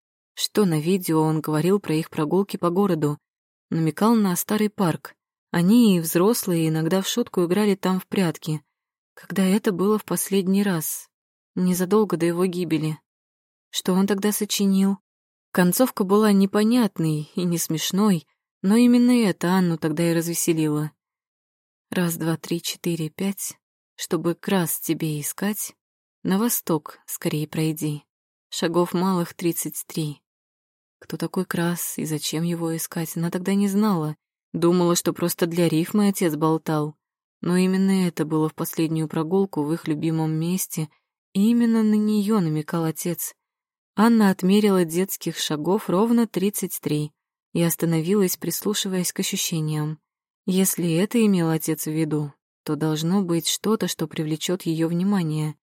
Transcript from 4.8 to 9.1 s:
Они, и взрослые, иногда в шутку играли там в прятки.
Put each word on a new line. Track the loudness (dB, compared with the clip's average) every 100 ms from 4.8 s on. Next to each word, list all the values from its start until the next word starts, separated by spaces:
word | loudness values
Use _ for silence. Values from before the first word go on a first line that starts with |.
| -2 -2 -8 -20 _ _ _
Они, | 0 4 6 6 4
и |
взрослые, | 2 2 2 2 0 0 0
иногда | 0 0 0
в | -2
шутку | -4 -2 -2
играли | 0 2 2 0
там | 0 -2
в | -2
прятки. | 0 0 -2 -6 -6 -8 _ _ _ _